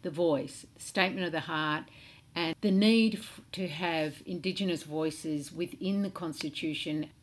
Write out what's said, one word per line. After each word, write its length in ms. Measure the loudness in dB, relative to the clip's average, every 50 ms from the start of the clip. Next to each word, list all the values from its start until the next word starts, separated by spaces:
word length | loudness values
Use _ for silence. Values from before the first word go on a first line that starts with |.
the 80 | -6 -6
voice, 560 | -2 2 4 4 4 2 0 -4 -8 -12 -16 -18 -16
the 80 | -14
statement 460 | -12 -4 2 2 2 2 2 0 -2 -2
of 40 |
the 100 | -2 -2
heart, 420 | -4 -2 -2 0 0 0 0 -2 -2 -8 -18 -20 -20 -20 -20 -20 -20 -8 -4
and 220 | -2 0 0 -2 0
the 100 | 2 4
need 480 | 6 8 8 8 8 8 6 4 2 0
f-, 200 | -6 -10 -14 -16 -16 -12
to 160 | -6 -6 -4 -4
have 560 | -4 -2 -2 0 2 2 0 0 -4 -8 -8
Indigenous 560 | -8 -8 -2 -2 -2 -2 0 0 0 0 -2
voices 720 | -4 -4 -2 0 0 0 -2 -4 -4 -4 -2 -2 -4 -6 -6
within 480 | -6 -6 -6 -4 -4 -2 0 0 0
the 80 | 0 -2
Constitution 1000 | -4 -6 -6 -6 -6 -4 -6 -6 -6 -4 -4 -4 -2 -2 -4 -4 -2 -4 -4 -6 -10 -20